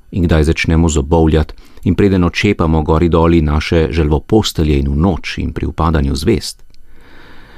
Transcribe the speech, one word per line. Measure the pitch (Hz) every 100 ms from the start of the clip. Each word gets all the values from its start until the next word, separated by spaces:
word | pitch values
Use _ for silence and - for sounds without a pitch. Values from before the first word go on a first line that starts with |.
| -
in | 101
kdaj | 85 82
začnemo | 76 80 - 82 82
zobovljat, | 73 71 82 80 78 76 - - -
in | 107 87
preden | 101 92
očepamo | 87 - 104 98 82 80
gori | 78 80 85
doli | 82 82 85
naše | 76 76 - 85 80
želvopostelje | 85 76 73 - 110 - - 76 71
in | 69
v | 71
noč | 95 80 - -
in | -
pri | 80 76
upadanju | - 80 78 69 71
zvezd. | 85 - - - - - - - - - - - -